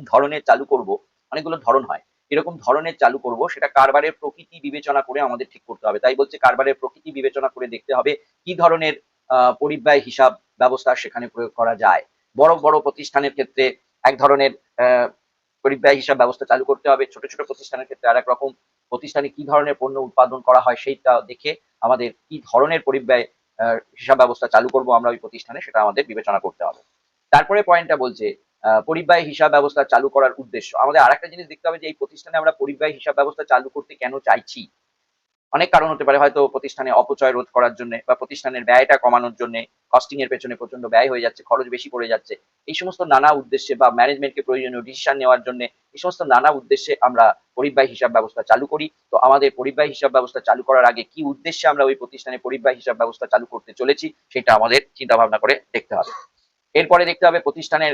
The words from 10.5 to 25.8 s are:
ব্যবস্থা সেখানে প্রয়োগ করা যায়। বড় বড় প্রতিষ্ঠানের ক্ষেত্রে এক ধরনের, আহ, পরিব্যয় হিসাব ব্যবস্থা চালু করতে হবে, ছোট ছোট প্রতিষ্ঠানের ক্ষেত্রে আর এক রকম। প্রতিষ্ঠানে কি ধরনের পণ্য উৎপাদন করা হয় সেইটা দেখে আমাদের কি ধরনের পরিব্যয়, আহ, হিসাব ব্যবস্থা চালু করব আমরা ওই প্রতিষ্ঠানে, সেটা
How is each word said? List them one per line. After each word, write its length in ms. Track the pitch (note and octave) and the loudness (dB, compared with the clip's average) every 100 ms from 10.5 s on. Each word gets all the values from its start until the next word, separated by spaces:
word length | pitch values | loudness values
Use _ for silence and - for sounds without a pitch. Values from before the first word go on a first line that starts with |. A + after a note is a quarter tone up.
| _ | _
ব্যবস্থা 320 | B2+ B2+ C3 | 0 0 -2
সেখানে 320 | B2 - A#2+ A#2 | -2 -6 -12 -12
প্রয়োগ 240 | A2+ A#2 | -10 -10
করা 220 | - A#2 | -2 -2
যায়। 280 | G#2+ G#2 F2 - _ _ - | 0 2 2 -2 _ _ 2
বড় 160 | D#3 E3 | 4 4
বড় 200 | D3 D#3 | 2 2
প্রতিষ্ঠানের 520 | C#3+ - C#3+ C#3 C#3+ | 0 -6 -6 -4 -4
ক্ষেত্রে 320 | C#3+ B2 - C3 - _ _ | -4 -6 -2 -2 -2 _ _
এক 100 | C3 C3+ | -2 2
ধরনের, 340 | C#3 C#3 C3+ - _ - | 2 4 2 -2 _ 0
আহ, 280 | B2+ B2 B2+ - _ _ _ _ | 2 2 0 -6 _ _ _ _
পরিব্যয় 320 | C3+ C3+ C#3+ C#3 | -4 2 2 2
হিসাব 200 | C3 C3 | 0 0
ব্যবস্থা 280 | B2 - C3+ | 0 -2 -2
চালু 180 | B2+ | -2
করতে 220 | C3 C3+ D3 | 0 -2 0
হবে, 160 | C3 C3+ | 0 0
ছোট 160 | - C#3 | -8 -18
ছোট 140 | - - | -12 -12
প্রতিষ্ঠানের 420 | C3 C3+ B2+ C3 | -12 -12 -14 -12
ক্ষেত্রে 220 | C3 A#2 | -4 0
আর 60 | A#2+ | 0
এক 120 | B2 | 0
রকম। 220 | B2 C#3 B2+ _ _ _ | -4 -4 -10 _ _ _
প্রতিষ্ঠানে 360 | - D3 D3 C#3 | -12 -8 -6 -6
কি 140 | C#3+ | -10
ধরনের 320 | C#3+ D3 D3 C#3 | -2 0 0 -4
পণ্য 160 | C3 C3+ | -6 -6
উৎপাদন 420 | B2+ - B2+ C3 | -4 0 0 0
করা 200 | B2 B2+ | 2 4
হয় 180 | B2 A#2+ | 4 -2
সেইটা 280 | C3+ C3+ C3 A#2+ | -6 -2 0 0
দেখে 300 | G#2+ B2 D3+ D#3 _ _ | 0 -10 -10 -10 _ _
আমাদের 280 | A#2 B2 A#2+ - _ | -2 0 -2 -10 _
কি 80 | D3+ | -18
ধরনের 360 | - A#2+ D3 E3 | -4 0 2 0
পরিব্যয়, 420 | C3+ C3+ A#2+ B2 A2+ _ _ - | -2 -4 0 0 0 _ _ -6
আহ, 180 | A#2 A2+ - - | -2 -2 -6 -16
হিসাব 180 | - C3 | 0 4
ব্যবস্থা 300 | B2 A#2+ A#2+ | 4 2 0
চালু 200 | A2 A#2+ | 0 2
করব 200 | C3 B2+ | -2 2
আমরা 200 | A#2 A#2+ | 2 2
ওই 80 | A#2 | -4
প্রতিষ্ঠানে, 400 | G#2+ A2+ - C3+ | -10 -18 -18 -18
সেটা 180 | - A2 | -6 -2